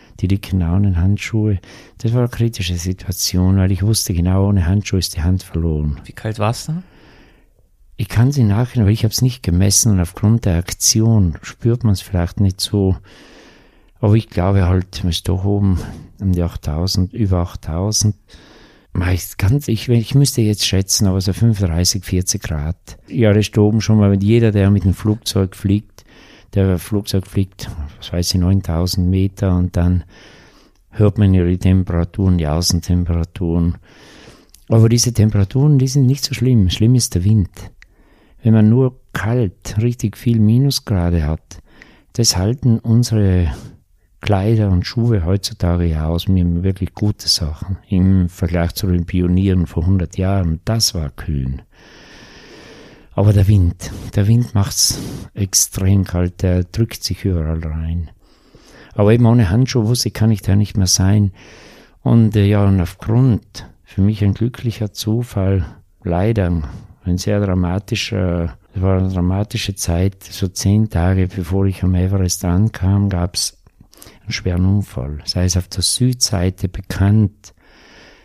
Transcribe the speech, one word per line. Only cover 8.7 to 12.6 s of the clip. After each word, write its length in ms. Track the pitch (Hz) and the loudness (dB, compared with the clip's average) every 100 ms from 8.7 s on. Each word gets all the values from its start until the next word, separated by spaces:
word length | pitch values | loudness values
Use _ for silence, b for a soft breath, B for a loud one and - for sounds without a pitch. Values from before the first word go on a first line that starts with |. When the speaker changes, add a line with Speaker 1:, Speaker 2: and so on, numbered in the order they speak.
| 123 101 | 0 2
Speaker 1:
aber 60 | |
ich 120 | 110 | 2
hab's 180 | 110 - | 0 0
nicht 220 | 127 120 | -2 -2
gemessen 480 | - 87 98 98 113 | -2 0 2 2 2
und 80 | 95 | 0
aufgrund 460 | 85 - 104 117 98 | -2 0 0 2 2
der 100 | 85 | -2
Aktion 800 | - - - 110 113 110 90 73 | -2 -4 -2 2 2 2 2 -2
spürt 420 | - - 117 120 | -12 -4 -2 0
man's 160 | 113 95 | 0 0
vielleicht 400 | - 87 90 - | -2 -2 -2 0
nicht 200 | 98 92 | -2 -2